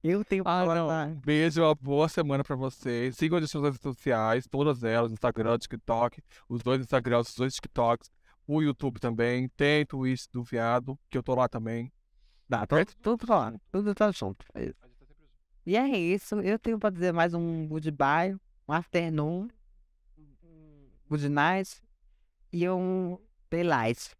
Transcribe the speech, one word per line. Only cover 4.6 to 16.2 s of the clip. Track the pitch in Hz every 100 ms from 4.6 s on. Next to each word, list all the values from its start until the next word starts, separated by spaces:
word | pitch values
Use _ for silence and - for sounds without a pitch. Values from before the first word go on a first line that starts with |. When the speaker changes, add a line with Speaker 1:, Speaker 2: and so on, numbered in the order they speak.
| 147 127
Speaker 2:
elas, | 117 113 117
Instagram, | 110 123 113 113 117
TikTok, | - 117 - 117 120 - - - _
os | 120
dois | 120 131
Instagrams, | 127 135 120 120 117
os | -
dois | 131 -
TikToks, | - - 117 117 - _ _ _ -
o | 151
YouTube | 151 131 139 117
também, | 123 113 120 123 127
tem | - 143 151 151
Twitch | 135 131 127 -
do | 123
Viado, | 120 123 117 123 127 139 _
que | 131
eu |
tô | 123 127
lá | 123
também. | 123 110 117 123 _ _ _ _ _ _
Speaker 1:
Dá, | 120 -
tô, | 151
Speaker 2:
Certo? | 190 -
Speaker 1:
tudo | - 233 233
lá, | 208 110 113 _
tudo | 190 208 196
tá | 214
junto. | - 98 98 -
É | - -
isso. | -
Speaker 2:
A | -
gente | _
tá | _
sempre | -
junto. | _ _ _ _ -
Speaker 1:
E | 202
é | 269 240
isso, | 170 196